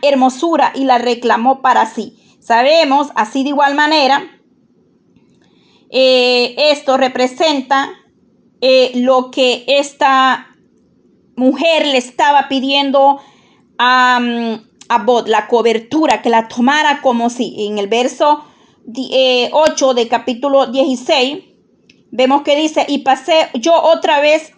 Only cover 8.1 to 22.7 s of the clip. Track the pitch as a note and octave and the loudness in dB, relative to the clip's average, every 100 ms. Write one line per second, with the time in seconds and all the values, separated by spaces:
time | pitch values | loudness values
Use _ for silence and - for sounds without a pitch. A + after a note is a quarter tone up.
8.1 | _ _ _ _ _ C4 C4 B3+ B3 B3 | _ _ _ _ _ 2 2 2 0 0
9.1 | C4 B3+ C#4 B3+ B3 - C#4 C#4 - C#4+ | 0 0 -2 -2 -2 -2 -2 -2 -2 0
10.1 | C4+ C4 A#3+ - _ _ _ _ _ _ | 2 2 -2 -8 _ _ _ _ _ _
11.1 | _ _ - B3+ - E4 D#4 D4 C4 B3 | _ _ -2 0 2 0 0 0 -2 -4
12.1 | - D4 C#4+ C4+ C4+ C4 C#4 C#4 C#4 C#4 | 0 2 2 0 -4 -2 -2 0 2 2
13.1 | C#4 - _ _ _ _ - B3 B3+ B3+ | 0 -6 _ _ _ _ -4 0 2 2
14.1 | B3 A#3+ A#3 A#3 A3 - _ - A#3 G#3+ | 2 -2 -4 -6 -8 -12 _ -4 -2 0
15.1 | A#3+ G#3 A3 G#3+ A#3 A3+ A3 A3+ D#4 D#4 | 0 0 -2 0 0 2 -2 -2 0 0
16.1 | G#3+ B3 A3+ A3+ A#3+ B3 D4+ D4+ C#4+ C4+ | 0 0 0 0 -2 0 2 0 0 -2
17.1 | A#3 A#3 A#3+ G#3+ - G#3 G#3 G3+ A3+ B3 | -2 -2 -4 -8 -6 -6 -6 -2 -2 -2
18.1 | - D4+ D4 - _ _ _ - A#3+ C4 | 0 0 0 -4 _ _ _ -16 -12 -4
19.1 | B3+ C4 B3 A#3+ - D#4 D4+ C4+ A#3+ A3+ | 0 2 0 0 0 0 0 0 0 -2
20.1 | A#3+ B3 A#3+ C#4+ C#4 B3+ B3+ C4+ B3 - | -2 -4 -4 0 0 0 0 -2 -2 -2
21.1 | D4+ B3+ D4+ - _ _ _ _ _ _ | 0 0 -4 -16 _ _ _ _ _ _
22.1 | A3 B3+ C#4 C#4+ C#4+ D#4 | -2 0 0 0 0 0